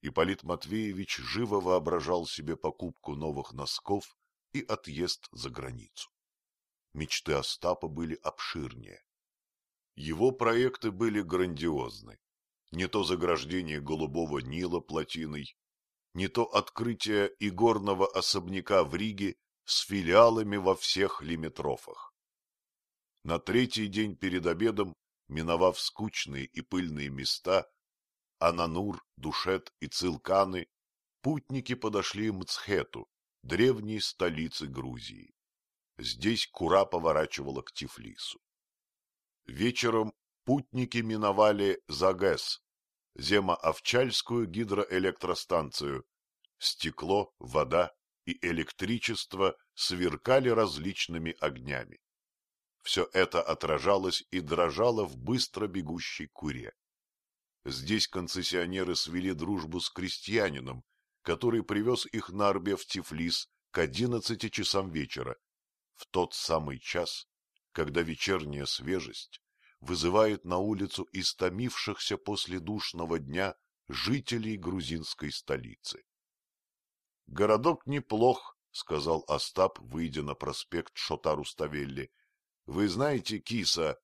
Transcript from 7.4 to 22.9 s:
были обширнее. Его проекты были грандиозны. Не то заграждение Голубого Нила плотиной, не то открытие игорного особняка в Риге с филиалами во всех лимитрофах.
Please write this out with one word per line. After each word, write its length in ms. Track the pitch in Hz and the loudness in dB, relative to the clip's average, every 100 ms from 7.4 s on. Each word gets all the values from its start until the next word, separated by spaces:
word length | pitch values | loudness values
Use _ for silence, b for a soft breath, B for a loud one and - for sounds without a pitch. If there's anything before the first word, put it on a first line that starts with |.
| 69 - 85 90 82 | 0 -2 -2 -2 -4
были 260 | 76 82 78 | -6 -6 -4
обширнее. 800 | 78 - - 85 67 58 52 50 _ _ _ _ _ _ _ _ _ - | -6 -6 -8 -6 -8 -10 -18 -20 _ _ _ _ _ _ _ _ _ -12
Его 340 | 73 80 123 | -6 2 2
проекты 640 | 131 113 117 127 123 110 | 4 4 4 4 2 -4
были 300 | 95 117 104 | 0 0 0
грандиозны. 960 | 90 90 92 78 82 73 60 55 55 53 _ _ _ _ _ | 0 2 2 0 0 0 -4 -10 -20 -20 _ _ _ _ _
Не 160 | 82 92 | -4 -2
то 160 | 107 | 0
заграждение 760 | 85 90 87 82 67 90 85 76 | 2 2 4 2 2 -4 -2 -6
Голубого 580 | 71 78 78 76 80 73 | -4 -2 -2 -2 -2 -4
Нила 400 | 64 78 90 85 | -4 -4 -2 -2
плотиной, 760 | - 78 80 80 80 76 69 - _ _ _ _ _ | -2 -4 -4 -6 -6 -6 -10 -16 _ _ _ _ _
не 140 | 85 95 | -4 -2
то 160 | 120 | 0
открытие 880 | 117 104 - - 117 113 104 104 101 - | 2 2 0 -4 -4 -2 2 2 2 0
игорного 680 | 104 90 117 107 101 95 95 | -2 4 6 6 2 4 4
особняка 760 | 95 90 101 87 95 - 98 | 2 0 0 -2 -6 4 4
в 100 | 78 | 4
Риге 420 | 82 107 98 98 - _ _ | 2 -2 -2 -4 -4 _ _
с 160 | - - | -2 -2
филиалами 760 | - 101 82 95 117 113 107 101 | 0 -2 6 10 10 8 0 2
во 200 | 95 95 | 2 2
всех 440 | - 92 98 - | 2 2 0 0
лимитрофах. 960 | - 82 80 - 71 64 - 50 - _ _ _ _ _ _ _ _ | -6 -6 -6 -4 -4 -4 -8 -18 -18 _ _ _ _ _ _ _ _